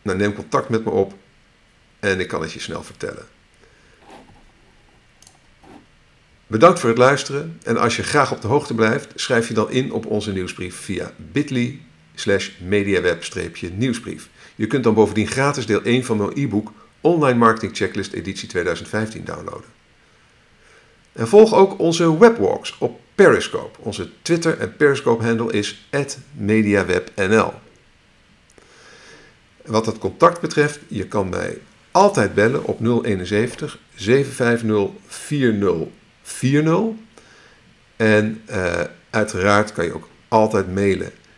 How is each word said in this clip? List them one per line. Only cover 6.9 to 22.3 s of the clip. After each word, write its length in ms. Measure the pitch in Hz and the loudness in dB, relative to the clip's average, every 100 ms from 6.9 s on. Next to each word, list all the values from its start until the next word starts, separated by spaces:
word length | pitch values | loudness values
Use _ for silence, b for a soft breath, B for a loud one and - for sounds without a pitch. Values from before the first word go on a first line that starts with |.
| 113 | 4
luisteren 600 | 127 139 - 143 160 165 | 4 4 -4 -8 -10 -12
en 140 | - 113 | -4 0
als 180 | 123 - | 0 -2
je 80 | |
graag 280 | 101 147 131 | -2 0 0
op 100 | 127 | -2
de 60 | 101 | -2
hoogte 260 | 143 147 | -2 -2
blijft, 380 | 117 110 135 - - | 0 0 0 -6 -10
schrijf 320 | - 120 117 | -2 0 0
je 60 | |
dan 180 | 110 107 | -2 0
in 200 | 127 135 | -2 -2
op 140 | 113 110 | -6 -4
onze 260 | 107 101 | -4 -4
nieuwsbrief 440 | 95 90 - 90 - | -6 -8 -10 -12 -12
via 380 | - 90 87 - | -10 -8 -8 -14
bit 320 | 80 - 147 | -8 -6 -2
ly 320 | 127 120 - - _ _ - | -2 -4 -6 -20 _ _ -8
slash 340 | - 98 - - | -2 -2 -2 -12
mediaweb 640 | 90 104 101 92 87 85 | -2 0 2 0 0 -2
streepje 460 | - 92 87 - 87 | -6 -8 -10 -10 -10
nieuwsbrief. 600 | 92 127 117 - 82 - B B - | -4 -4 -4 -8 -14 -16 B B -8
Je 120 | 110 | -4
kunt 160 | 143 | 0
dan 100 | 113 | 2
bovendien 340 | 107 101 98 101 | 4 4 2 -2
gratis 380 | 120 139 139 110 | 0 -2 -2 -2
deel 180 | 101 | -2
één 220 | - 123 123 | 0 -2 0
van 120 | 107 | -4
mijn 140 | 101 - | -2 -4
e-book 360 | 139 104 107 B B _ | -2 -2 -4 B B _
Online 380 | 151 170 143 120 | 0 2 2 4
Marketing 360 | 113 110 95 - | 4 2 -4 -4
Checklist 380 | 92 101 95 | -4 -4 -8
editie 340 | 95 87 95 - | -8 -8 -10 -6
tweeduizend 420 | 90 87 82 82 | -4 -4 -6 -6
vijftien 360 | 107 110 - 82 | -6 -6 -8 -12
downloaden. 440 | 82 - - - _ _ _ b b b b b b b b b b b | -12 -12 -14 -18 _ _ _ b b b b b b b b b b b
En 160 | - 117 | -8 6
volg 260 | 208 220 | 8 8
ook 260 | 208 196 - | 6 4 4
onze 380 | 165 165 170 160 | 0 2 2 6
webwalks 600 | 233 | 4